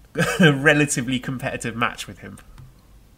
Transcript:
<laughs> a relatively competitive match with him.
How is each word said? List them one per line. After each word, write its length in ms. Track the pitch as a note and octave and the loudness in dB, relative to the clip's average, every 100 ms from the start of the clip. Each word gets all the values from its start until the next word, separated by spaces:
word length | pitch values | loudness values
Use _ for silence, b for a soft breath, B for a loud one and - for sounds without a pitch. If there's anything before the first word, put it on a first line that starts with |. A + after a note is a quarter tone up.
| - - | -10 -2
<laughs> 240 | - - | -2 4
a 120 | E3 | 4
relatively 680 | C3+ D#3 D3 C#3+ C#3+ B2 B2+ | 6 4 4 2 -2 -4 -4
competitive 560 | C#3 B2+ C3+ B2 A#2+ A2+ | -4 -6 -6 -6 -8 -4
match 300 | A2+ - - | -4 -4 -14
with 120 | F#2+ | -14
him. 180 | G2+ G2+ - - - - _ - - | -16 -18 -20 -20 -20 -20 _ -20 -20